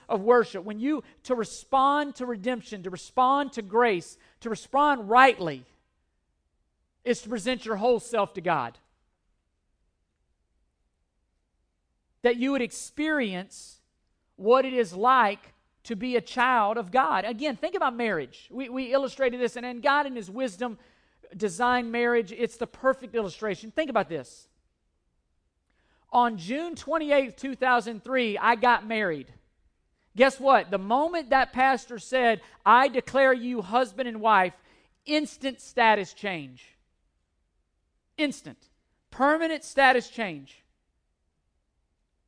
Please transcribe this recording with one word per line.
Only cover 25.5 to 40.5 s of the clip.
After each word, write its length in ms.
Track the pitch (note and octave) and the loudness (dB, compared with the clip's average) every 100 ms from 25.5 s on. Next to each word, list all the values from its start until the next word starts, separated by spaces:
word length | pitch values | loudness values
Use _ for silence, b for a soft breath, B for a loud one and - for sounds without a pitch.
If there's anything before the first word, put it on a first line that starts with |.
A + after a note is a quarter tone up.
| _ _ _ _ _ _ | _ _ _ _ _ _
On 260 | B3 A#3+ G#3+ | 0 0 -2
June 380 | E3 C4+ E4+ | -8 -6 -6
twenty-eighth, 640 | D#4+ - D#4+ D4+ C#4+ C4 - | -10 -6 -4 0 0 0 -4
two 180 | C4+ | -10
thousand 500 | B3+ B3+ B3 G#3+ A3 | -4 0 0 0 -10
three, 320 | A#3 C4 A#3 G3+ | -4 -2 -2 0
I 200 | A3 A#3 | 0 2
got 300 | B3 A#3 A3 | 4 2 0
married. 460 | A3 G3+ D3+ B2+ - _ _ _ _ _ _ _ | -2 -2 -4 -8 -20 _ _ _ _ _ _ _
Guess 240 | G3 C4+ C4+ | 2 2 4
what? 320 | C4+ C4 F3 | 4 4 4
The 80 | F#3+ | -4
moment 520 | F#3+ B3 D#4+ F4 C4 | 0 0 0 -2 0
that 240 | C4+ B3+ | 2 2
pastor 440 | A#3+ C4+ C4 - A#3+ | 2 2 2 -4 -16
said, 440 | - B3+ A#3+ A3 B B | -4 0 2 0 B B
"I 240 | - A#3 C#4 | 6 6 6
declare 440 | B3 - C4 C4+ | 0 -2 4 4
you 300 | B3+ A#3+ B3 | 4 -2 -6
husband 460 | F3+ A#3 B3 G3 B3 | -2 -2 -2 -4 -8
and 120 | A3 | -2
wife," 320 | A3 G#3 F#3 - b b b b - | 4 4 4 -2 b b b b -2
instant 560 | D4+ D4+ - C4+ A#3+ | -2 -2 -6 -8 -8
status 500 | - - A3+ G#3+ F#3 | -6 4 4 4 0
change. 500 | - G3+ F3 C3+ B2+ - _ _ _ _ _ _ _ _ _ _ _ _ _ _ - | -8 -8 -8 -10 -18 -20 _ _ _ _ _ _ _ _ _ _ _ _ _ _ -6
Instant. 400 | D4+ - D#3+ G2 _ _ _ _ _ | -4 -6 -14 -20 _ _ _ _ _
Permanent 540 | - C4+ D#4+ E4 D#4 | 0 2 2 0 -4
status 460 | - - C4+ B3+ - | -6 2 4 4 0
change. 520 | - G#3 D3+ C#3 | -8 -8 -8 -16